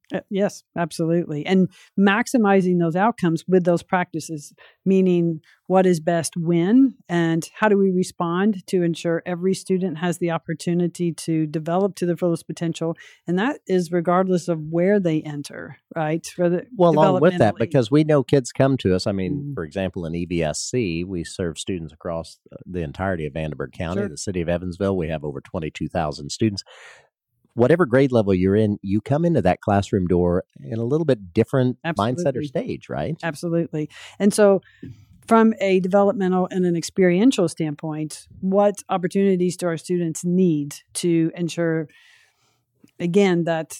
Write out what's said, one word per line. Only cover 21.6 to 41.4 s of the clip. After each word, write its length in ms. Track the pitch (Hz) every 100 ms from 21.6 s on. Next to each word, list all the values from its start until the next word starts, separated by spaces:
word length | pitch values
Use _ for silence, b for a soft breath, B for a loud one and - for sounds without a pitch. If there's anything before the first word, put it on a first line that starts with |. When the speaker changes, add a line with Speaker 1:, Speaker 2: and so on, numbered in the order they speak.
| - 92 78
Speaker 2:
across 460 | - 90 82 85 - _ - -
the 140 | 90
entirety 440 | 76 69 98 87 76
of 80 |
Vanderburgh 380 | 76 78 69 67
County, 300 | - 85 95
Speaker 1:
Sure. 60 | 101
Speaker 2:
the 80 | 71
city 220 | - 90
of 80 | 82
Evansville. 480 | 87 90 85 98 95
We 120 | 78
have 140 | 78
over 160 | 73 69
twenty-two 480 | - 90 78 - 78
thousand 420 | 90 76 69 71
students. 280 | - 110 98 - B B B B _ _ _ _
Whatever 300 | 113 123 170
grade 280 | 147 127 139
level 200 | 120 98
you're 240 | 92 95 104
in, 220 | 107 104
you 180 | 98 107
come 240 | - 143
into 180 | 170 151
that 180 | 90 -
classroom 460 | - 101 - 101 87
door 380 | 90 87 90 - -
in 140 | 139 113
a 60 |
little 200 | 117 151
bit 300 | 156 117 92
different 420 | 107 113 135 127 123
mindset 500 | 165 160 110 127 165
or 60 | 131
Speaker 1:
Absolutely. 60 | 147
Speaker 2:
stage, 420 | 165 254 78 -
right? 280 | 64 85 165
Speaker 1:
Absolutely. 680 | 170 156 175 165 170 156 151 B B B
And 140 | 202
so 300 | 208 202 190 B B B B B _ -
from 260 | 226 220 214
a 180 | 196 190
developmental 680 | 180 202 202 196 185 185 180
and 140 | 190
an 120 | 180 170
experiential 720 | - - 185 175 254 240 165
standpoint, 800 | - 156 147 160 156 156 - - -
what 420 | 190 190 208 196 -
opportunities 680 | 190 175 196 196 185 180 165
do 100 | 175
our 100 | 160
students 480 | - 180 165 151
need 520 | 175 180 180 151 143 - _
to 360 | - 175 165 165
ensure, 520 | 170